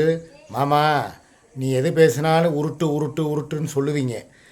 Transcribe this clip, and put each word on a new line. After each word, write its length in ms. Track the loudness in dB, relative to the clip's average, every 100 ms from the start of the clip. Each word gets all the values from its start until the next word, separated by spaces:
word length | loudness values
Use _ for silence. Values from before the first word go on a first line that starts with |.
| 4 0 -4 -20 -10
"மாமா, 640 | -4 2 2 2 0 -2 -10 _ _ _ -8
நீ 160 | -2
எது 220 | 0 0
பேசினாலும் 640 | 4 4 4 2 2 2 0
உருட்டு, 240 | -4 -2
உருட்டு, 400 | -2 -2 -2 -4
உருட்டுன்னு 460 | -4 -4 -6 -6 -6 -4
சொல்லுவீங்க." 400 | -2 -2 -2 -6 -12 _ -20